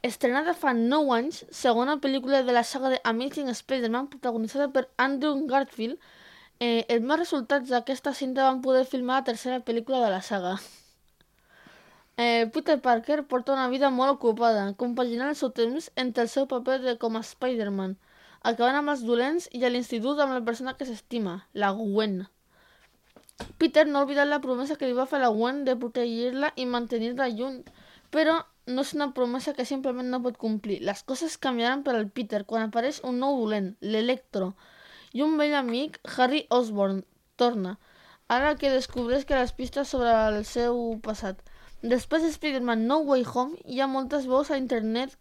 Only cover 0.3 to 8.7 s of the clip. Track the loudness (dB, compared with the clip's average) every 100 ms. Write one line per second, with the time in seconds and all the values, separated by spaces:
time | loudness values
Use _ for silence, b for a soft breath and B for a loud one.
0.3 | 2 0 0 2 2 4 4 4 2 0
1.3 | -6 -14 0 2 4 2 0 0 0 2
2.3 | 2 4 2 2 -2 0 0 0 0 -2
3.3 | -4 -4 -6 -2 -2 0 -2 -4 -6 -4
4.3 | -2 -4 -2 0 0 -2 0 0 2 0
5.3 | 0 0 0 0 -6 -8 -8 B B B
6.3 | B B _ 0 0 2 0 2 0 2
7.3 | -2 0 0 2 -2 0 -4 -4 -4 -4
8.3 | 2 2 2 2